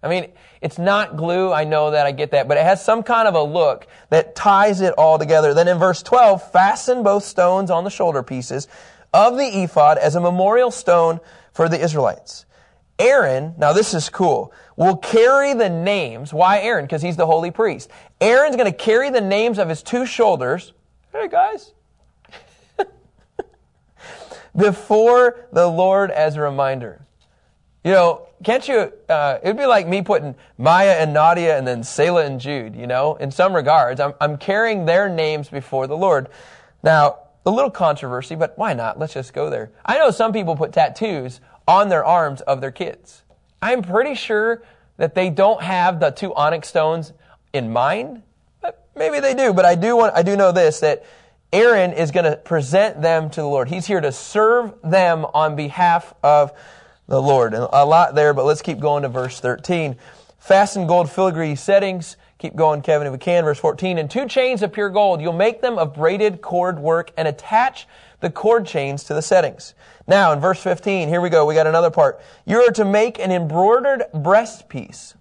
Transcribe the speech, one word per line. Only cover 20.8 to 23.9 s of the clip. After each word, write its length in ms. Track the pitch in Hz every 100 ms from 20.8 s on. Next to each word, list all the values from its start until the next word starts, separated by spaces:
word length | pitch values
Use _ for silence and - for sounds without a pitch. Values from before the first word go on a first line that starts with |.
| _ _ _
Hey, 160 | - 403
guys. 440 | 330 392 440 - _ _ _ _ _ _ - _ _ _ -
<laughs> 80 | - _ _ _ _ - - _ _ _ _